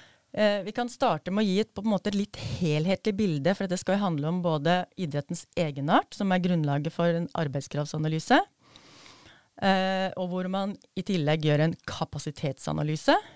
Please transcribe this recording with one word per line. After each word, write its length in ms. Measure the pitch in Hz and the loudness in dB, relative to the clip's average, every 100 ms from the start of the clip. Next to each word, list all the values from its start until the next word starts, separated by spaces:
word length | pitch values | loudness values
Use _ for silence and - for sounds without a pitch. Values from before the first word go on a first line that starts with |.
| - _ _ | -20 _ _
eh, 300 | - 214 202 | 0 2 2
vi 100 | 190 | -2
kan 160 | 233 240 | -4 -6
starte 460 | - 254 156 - | 0 0 0 0
med 100 | 196 | 0
å 40 | 214 | 2
gi 100 | 185 | 2
et, 140 | 220 | -2
på 100 | - | -4
en 60 | 214 | -2
måte, 160 | 196 208 | 0 0
et 80 | |
litt 220 | 202 202 - - - | -2 -4 -8 -8 -2
helhetlig 560 | 165 151 165 185 214 196 | 0 2 0 0 -2 0
bilde, 380 | 208 151 147 202 | 0 2 0 0
for 100 | 196 | -2
det 140 | 180 | -2
skal 160 | - 196 | 0 0
jo 60 | 202 | 0
handle 220 | 156 151 | 0 0
om 120 | 180 | 0
både 460 | 175 156 151 180 180 - | 0 0 2 0 -2 -6
idrettens 480 | 170 143 - 175 - - | -4 -4 -6 -8 -6 -4
egenart, 580 | 160 143 143 240 - | -2 -2 2 2 2
som 180 | - 202 | -2 0
er 60 | 185 | 2
grunnlaget 540 | 175 175 147 143 151 | 2 2 2 0 -2
for 120 | - | 0
en 240 | 170 170 170 | 0 0 -2
arbeidskravsanalyse, 1080 | - 151 139 - 143 147 156 156 160 - 269 403 _ _ - - - - - - - _ - | -4 -4 -4 -6 -6 -4 -4 -2 -2 4 4 2 _ _ -20 -20 -20 -20 -20 -20 -20 _ -2
eh, 500 | 196 190 190 190 190 - | 2 2 2 0 -2 -4
og 140 | 180 | -4
hvor 180 | 180 185 | -4 -2
man 280 | 190 196 190 _ - | -2 -4 -6 _ -8
i 60 | |
tillegg 400 | 185 185 147 160 | -2 0 2 2
gjør 160 | 151 147 | 4 4
en 160 | 160 180 | 2 0
kapasitetsanalyse, 1300 | - - 160 147 156 - 147 - - 156 151 156 - 359 - | -8 -8 -8 -6 -8 -6 -6 -4 -4 -2 -2 0 2 2 0